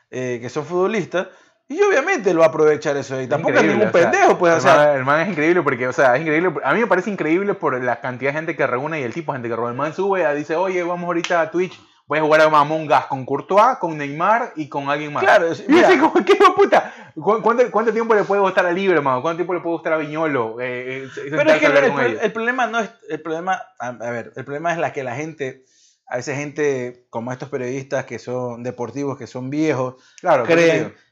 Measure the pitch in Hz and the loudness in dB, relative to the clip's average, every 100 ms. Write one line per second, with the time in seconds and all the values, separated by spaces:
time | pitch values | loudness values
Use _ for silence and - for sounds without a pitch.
0 | _ 127 127 120 120 156 143 180 190 220 | _ -8 -6 -6 -8 -8 -4 -2 0 -2
1 | 147 175 190 - _ _ _ 294 403 320 | -2 -4 -6 -10 _ _ _ 0 2 2
2 | 320 370 196 165 160 156 151 147 151 143 | 0 0 0 4 4 4 2 2 0 -4
3 | 135 135 127 147 - 285 208 208 208 180 | -4 -6 -4 -2 0 2 2 2 2 4
4 | - 381 381 190 175 165 180 156 147 139 | 4 4 4 4 4 4 6 6 6 4
5 | 127 151 165 165 151 180 143 123 127 127 | 2 0 0 0 2 2 2 -2 -2 2
6 | 139 123 160 151 180 143 131 170 226 - | 4 4 2 0 0 -2 -2 0 2 0
7 | - 196 156 170 202 190 156 131 127 117 | 0 -4 0 0 0 -2 -2 -2 -2 -4
8 | 131 123 131 147 165 151 139 120 147 160 | -6 -6 -4 -4 -6 -2 -2 -2 -4 -6
9 | 123 113 156 127 117 113 120 123 151 156 | -6 -6 -8 -8 -6 -4 -4 -4 -6 -4
10 | 196 190 160 147 147 165 190 185 175 175 | -2 0 0 -2 -4 -2 -2 -2 -4 -6
11 | 175 170 165 175 160 170 180 - _ _ | -4 -4 -2 0 0 -2 -4 -6 _ _
12 | - 147 156 156 156 151 143 160 151 143 | -6 -2 4 6 6 4 2 0 2 0
13 | - 135 123 135 - 190 233 254 175 156 | 0 -4 -4 -6 0 4 4 2 -4 -6
14 | 143 151 180 226 240 156 143 147 139 147 | -8 -2 0 0 -2 -8 -8 -6 -4 -4
15 | 151 143 - 208 170 165 214 320 339 330 | -4 -2 4 4 2 -2 2 4 6 6
16 | 302 339 330 392 392 381 392 - - - | 4 2 2 4 6 6 4 4 2 -6
17 | - - 156 220 214 233 240 202 226 214 | -16 -6 -2 0 2 2 2 2 0 -2
18 | 226 214 190 202 190 190 180 175 196 165 | 2 2 2 2 2 2 0 0 2 2
19 | 139 127 143 165 180 180 170 165 165 160 | 0 -2 -2 -4 -4 -4 -4 -6 -2 -4
20 | 147 151 160 135 113 113 123 123 127 131 | -4 -4 -2 -2 -4 -6 -8 -8 -8 -10
21 | 135 - 139 151 302 311 302 285 262 277 | -12 -12 -6 0 2 4 4 4 2 2
22 | 240 220 220 226 226 254 233 226 196 - | -2 -2 -4 -4 -4 -2 -2 -2 -6 -10
23 | - 156 160 160 185 190 - - 120 120 | -12 -10 -8 -6 -4 -6 -8 -12 -12 -10
24 | 117 120 98 - 127 143 170 170 143 147 | -8 -8 -10 -14 -12 -6 -4 -4 -4 -6
25 | 131 117 156 151 135 - _ _ _ _ | -8 -8 -10 -8 -10 -10 _ _ _ _
26 | _ 123 127 135 147 139 147 131 123 123 | _ -8 -6 -6 -6 -2 -2 -2 -4 -10
27 | _ 117 117 127 127 139 123 135 135 135 | _ -10 -8 -8 -8 -8 -6 -8 -6 -6
28 | 127 117 - 127 123 117 123 - 117 120 | -6 -10 -8 -8 -8 -8 -10 -8 -8 -6
29 | 143 131 113 127 127 147 156 131 127 127 | -8 -8 -12 -12 -8 -2 0 0 -4 -8
30 | _ _ 180 147 120 165 165 156 107 - | _ _ 2 2 4 4 4 2 -2 -10
31 | _ | _